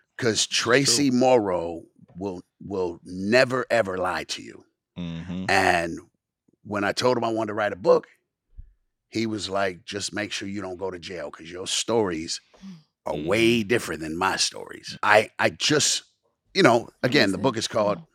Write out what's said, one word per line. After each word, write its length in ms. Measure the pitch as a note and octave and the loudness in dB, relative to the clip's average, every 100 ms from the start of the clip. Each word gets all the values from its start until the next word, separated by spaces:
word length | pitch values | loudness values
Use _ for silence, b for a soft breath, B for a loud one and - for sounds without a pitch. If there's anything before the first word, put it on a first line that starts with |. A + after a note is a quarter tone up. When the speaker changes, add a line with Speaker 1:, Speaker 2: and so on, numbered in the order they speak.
| _ - | _ -2
Speaker 1:
'Cause 280 | A#2+ G2+ - | 0 0 0
Speaker 2:
That's 0 | |
Speaker 1:
Tracy 640 | - A2+ C3 C#3 - C#3 | -2 4 4 4 2 2
Speaker 2:
true. 80 | B2 | 4
Speaker 1:
Morrow 640 | B2+ B2 G2+ F2 E2+ E2+ - _ - F2 | 6 6 4 -2 -4 -8 -14 _ -20 -10
will, 260 | G2 F2+ - _ | -8 -8 -14 _
will 400 | F2+ G2 F2 E2+ | -8 -2 -2 -4
never, 600 | - F#2 G2 B2 B2+ B2+ - | -12 -6 2 4 4 0 0
ever 260 | A#2 F#2+ F#2 | 0 0 -2
lie 260 | F#2 D#2+ | -2 -4
to 180 | C#2+ - | -6 -10
you. 220 | A1 - _ _ _ F2 | -12 -20 _ _ _ -12
Speaker 2:
Mm-hmm. 460 | E2+ E2 F2 F2+ F#2 | -8 -8 -8 -6 0
Speaker 1:
And 500 | F#2+ F#2 F2 E2 - - _ _ _ _ _ | 2 4 2 0 -8 -14 _ _ _ _ _
when 200 | - G2+ | -8 -2
I 80 | G2+ | -2
told 240 | - B2+ A#2+ | 0 0 2
him 80 | |
I 60 | A2+ | 0
wanted 160 | A2 G#2+ | -2 -4
to 60 | |
write 180 | G#2 G#2 | -2 -2
a 40 | F#2 | 0
book, 300 | C3+ E3 - _ _ _ _ - - _ _ _ _ | 4 4 2 _ _ _ _ -20 -20 _ _ _ _
he 180 | A2+ A2+ | -4 -4
was 220 | G#2+ F2+ | -6 -6
like, 360 | G2 G2 E2+ | -2 -2 -4
"Just 280 | - G2 - | -10 -8 -8
make 180 | G2+ G#2 | -6 -6
sure 140 | - G2 | -8 -8
you 120 | G2+ | -8
don't 160 | F#2 F2+ | -8 -8
go 120 | F#2+ | -8
to 80 | F2+ | -8
jail 320 | F2 E2+ D2+ | -12 -10 -10
'cause 200 | - E2 | -14 -16
your 160 | F2+ F#2 | -12 -6
stories 760 | - - A#2 G2 D#2+ E2 - _ B F#3+ E3 B _ D#2 | -4 0 2 2 -2 -6 -10 _ B -20 -20 B _ -8
are 80 | |
Speaker 2:
Mm-hmm. 120 | D2+ D#2+ | -6 0
Speaker 1:
way 360 | A2 A#2 A#2+ | 4 4 4
different 360 | G2+ A#2 - D#2 | 2 -2 -2 -8
than 140 | D#2 E2 | -6 -2
my 200 | F#2 - | 0 0
stories." 640 | - - - - - G2+ | -2 -4 -16 -14 -14 -4
I, 280 | G#2 G#2+ - - | 6 6 4 -2
I 120 | G#2+ | -2
just, 520 | - - D3+ - - _ _ _ _ _ | 0 0 2 2 -2 _ _ _ _ _
you 100 | F#3+ | 4
know, 240 | C#3+ A#2 - - | 6 6 0 -4
again, 260 | B2+ C#3 G2 | 0 4 2
the 60 | F2+ | 2
Speaker 3:
Listen. 60 | |
Speaker 1:
book 140 | C3 A2 | -2 -2
is 120 | - | -4
called 300 | A2+ G#2 F2 | 0 0 -2
Speaker 3:
Mm. 80 | - | -8